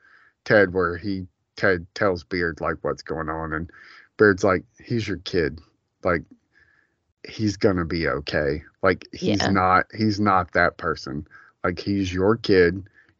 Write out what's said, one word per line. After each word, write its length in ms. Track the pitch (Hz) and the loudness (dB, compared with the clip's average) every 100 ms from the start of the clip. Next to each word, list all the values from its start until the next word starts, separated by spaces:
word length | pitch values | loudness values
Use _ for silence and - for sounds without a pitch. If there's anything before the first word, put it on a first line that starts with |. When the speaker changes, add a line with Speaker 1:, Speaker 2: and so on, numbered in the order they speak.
| _ _ _ _ | _ _ _ _
Speaker 1:
Ted 300 | - 110 95 | 2 4 4
where 240 | 90 85 87 | 2 -2 -2
he, 300 | 101 95 90 _ _ - | -6 -8 -8 _ _ -2
Ted 320 | 104 90 85 - | 0 0 -4 -2
tells 280 | 104 87 - | -2 -2 -4
Beard, 340 | 92 87 76 | -4 -4 -4
like, 160 | 80 80 | -6 -4
what's 200 | 73 71 | -6 -6
going 260 | - 78 78 | -8 -8 -6
on, 240 | 80 80 | -6 -6
and 160 | 78 85 - - - - - | -8 -8 -14 -20 -20 -6 4
Beard's 260 | 107 95 | 4 6
like, 200 | 101 92 - _ | 2 0 -4 _
"He's 240 | - 120 110 | -6 -4 -4
your 100 | 90 | -8
kid. 420 | - 92 73 71 - _ _ _ | -4 0 0 -2 -18 _ _ _
Like, 200 | 95 85 - _ _ _ _ _ _ _ _ _ - | -2 -2 -4 _ _ _ _ _ _ _ _ _ -16
he's 300 | - 107 95 | -4 -4 0
gonna 280 | 110 90 82 | 2 2 -2
be 220 | 87 76 | -2 -2
okay. 560 | 67 76 80 73 76 - _ | -4 -4 -2 -2 -4 -8 _
Like, 260 | 95 92 - | 0 0 -4
he's 300 | - 180 104 | -8 -2 0
Speaker 2:
Yeah. 80 | 196 | 0
Speaker 1:
not, 360 | 98 92 92 - 104 | 2 2 2 0 -2
he's 240 | 110 101 | -2 0
not 340 | 104 95 87 | 2 0 0
that 240 | 90 87 - | 0 0 0
person. 500 | 85 76 - 69 78 - - _ | -6 -6 -6 -10 -10 -18 -20 _
Like, 160 | 92 90 | -6 -4
he's 340 | - 101 95 | -4 -2 -2
your 240 | 90 98 113 | 0 2 2
kid. 500 | - 95 87 92 92 _ _ | 4 6 6 2 -8 _ _